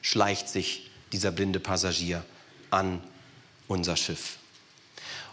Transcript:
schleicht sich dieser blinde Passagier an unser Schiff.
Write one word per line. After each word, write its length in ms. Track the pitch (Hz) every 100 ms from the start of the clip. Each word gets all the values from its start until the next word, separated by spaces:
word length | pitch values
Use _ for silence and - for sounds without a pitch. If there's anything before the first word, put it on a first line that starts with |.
schleicht 480 | - 110 101 98 -
sich 420 | 98 - - - - -
dieser 180 | 95 101
blinde 300 | 85 98 95
Passagier 640 | - 92 92 85 87 85 - - - - -
an 320 | 95 95 87 - - - - - - -
unser 260 | 92 87 80
Schiff. 420 | - 80 - - - - - - - - - - -